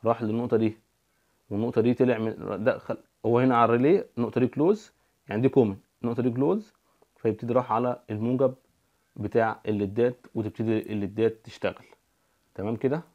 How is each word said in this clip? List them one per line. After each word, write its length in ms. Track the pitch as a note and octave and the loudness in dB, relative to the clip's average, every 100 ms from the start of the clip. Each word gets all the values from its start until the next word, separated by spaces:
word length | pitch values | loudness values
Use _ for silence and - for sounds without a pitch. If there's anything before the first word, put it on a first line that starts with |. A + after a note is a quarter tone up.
راح 180 | A2+ A2+ | 0 0
للنقطه 340 | A2 A2 A#2+ A#2 | 0 -4 0 2
دي، 200 | A2 G#2+ _ _ _ _ _ _ _ | 0 -2 _ _ _ _ _ _ _
والنقطه 300 | G2+ A#2 - | -4 -2 2
دي 140 | A2+ | 2
طلع 240 | B2 B2 A2+ | 4 2 2
من 460 | A2 G#2 G2+ G2+ | -2 -6 -8 -2
ده 140 | C#3+ A2 | -2 -2
خل-، 240 | - A2+ _ _ A2+ | -6 -12 _ _ 0
هو 120 | A#2+ | 2
هنا 180 | C3 A#2+ | 4 4
على 180 | A#2 | 4
الريلي 300 | A#2 C3+ F#3+ - - | 4 4 2 0 -6
النقطه 220 | A#2 A2+ | -2 0
دي 60 | A#2+ | -2
كلوز، 460 | - D#3 G#3+ - _ _ _ _ | 0 0 0 -4 _ _ _ _
يعني 140 | G#2 | 0
دي 60 | C3 | 2
كومن، 280 | C3+ A2+ G2 _ _ | 4 2 0 _ _
النقطه 200 | A#2 A#2+ | -6 -2
دي 80 | B2 | -2
كلوز، 420 | A#2+ C#3 G3 G#3 _ _ _ _ _ | 0 0 -2 -4 _ _ _ _ _
فيبتدي 360 | A#2 G#2+ A#2+ | -4 -4 0
راح 200 | A#2+ B2+ | 0 0
على 280 | A2 B2 B2 - | -2 -2 -4 -8
الموجب 440 | G#2+ A2+ B2+ C3 B2+ _ _ _ _ _ - | -6 -2 0 0 -2 _ _ _ _ _ -10
بتاع 440 | G2+ A#2 A2 A2 - | -2 0 0 -2 -4
الليدات، 600 | G#2+ G2+ G#2 A#2+ B2 - | -2 -2 0 0 0 -10
وتبتدي 440 | - G#2+ - A2+ A2 | -6 -6 -4 -2 -2
الليدات 540 | - G#2 G2+ G#2 A2 A2 | -2 -6 -6 0 0 0
تشتغل. 400 | - - - F2 - _ _ _ _ _ _ | -16 -6 -6 -6 -18 _ _ _ _ _ _
تمام 220 | - G2+ A#2 | -10 -6 -2
كده؟ 260 | C3 D3+ E3+ | -2 -4 -8